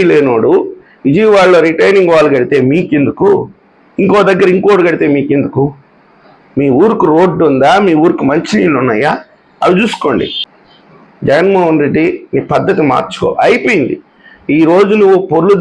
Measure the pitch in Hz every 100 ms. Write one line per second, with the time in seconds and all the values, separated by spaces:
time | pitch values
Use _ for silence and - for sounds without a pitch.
0 | 175 151 139 113 117 185 - - _ _
1 | 139 160 220 202 185 175 160 160 185 196
2 | 175 160 151 135 123 143 127 165 175 147
3 | 123 - 196 196 - - _ _ _ -
4 | 190 202 196 190 190 185 190 196 175 156
5 | 156 143 - 143 - 131 143 - _ _
6 | _ _ _ _ _ - 139 127 220 214
7 | 151 156 180 165 160 131 139 190 196 156
8 | 170 - 131 156 - 214 180 135 127 107
9 | 147 - - _ _ _ 165 185 233 -
10 | 151 117 - - - _ _ _ _ -
11 | - _ 127 147 190 190 170 156 143 156
12 | 165 - - 139 - 143 131 135 143 127
13 | - - - - 147 240 - 196 117 -
14 | _ _ - - - 147 160 180 196 214
15 | 190 185 - 156 185 196